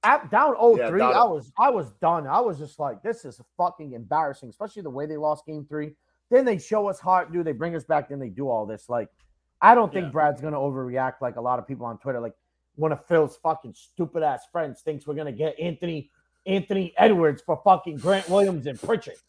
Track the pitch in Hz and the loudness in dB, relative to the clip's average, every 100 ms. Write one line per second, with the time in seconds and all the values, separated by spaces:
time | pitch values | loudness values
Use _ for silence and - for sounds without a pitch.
0 | 214 277 254 214 294 240 233 214 240 185 | 4 2 2 2 2 4 6 6 2 2
1 | 127 262 233 156 113 - 254 226 131 _ | 4 4 4 0 -8 0 2 2 -6 _
2 | 165 170 139 175 247 151 147 - 143 113 | 0 0 0 0 0 -4 -12 -8 -8 -6
3 | 214 226 139 - - - 175 170 151 120 | -8 -8 -12 -20 -20 -4 -4 -4 -16 -14
4 | 107 151 151 135 123 - 208 214 160 131 | -4 -2 -2 -6 -16 -14 -14 -10 -12 -8
5 | 151 151 151 151 - 151 147 151 151 147 | -8 -4 -4 -4 -8 -14 -10 -10 -10 _
6 | _ _ _ 247 262 196 - 214 202 190 | _ _ _ 4 4 -2 -2 -2 -2 -4
7 | 180 185 160 170 165 135 165 165 131 151 | 0 0 0 -4 -4 -4 -6 -6 -2 -2
8 | 143 143 127 95 139 113 107 107 - 120 | -2 -10 -10 -8 -4 -4 -4 -10 -6 -4
9 | 104 _ _ _ _ _ 277 254 208 190 | -4 _ _ _ _ _ 8 8 4 -2
10 | 165 147 151 123 151 147 139 135 127 127 | -4 0 0 0 -6 -4 -4 -4 -6 -4
11 | 131 - 127 120 120 127 113 135 120 113 | -4 -4 -8 -6 -2 -4 -4 -10 -10 -10
12 | 135 123 117 - _ _ _ - 156 143 | -8 -6 -8 -12 _ _ _ -4 -4 -4
13 | _ 170 143 - 165 156 120 - _ - | _ 2 2 0 -4 -4 -8 -20 _ -8
14 | 170 170 151 123 - 170 151 123 - 147 | -6 -2 -2 -4 -8 -6 -6 -8 -8 -8
15 | 147 147 151 110 156 147 170 151 175 156 | -8 -8 -8 -4 -4 -4 -8 -6 -6 -8
16 | - _ _ _ - 190 - 196 180 165 | -10 _ _ _ -4 -4 -2 -4 -2 4
17 | 220 190 160 139 - 156 202 185 175 147 | 6 6 2 0 -4 0 4 4 2 -4
18 | 156 196 190 190 196 170 135 123 - 226 | 0 0 2 2 2 0 -6 -8 -4 -4
19 | - - | -4 -20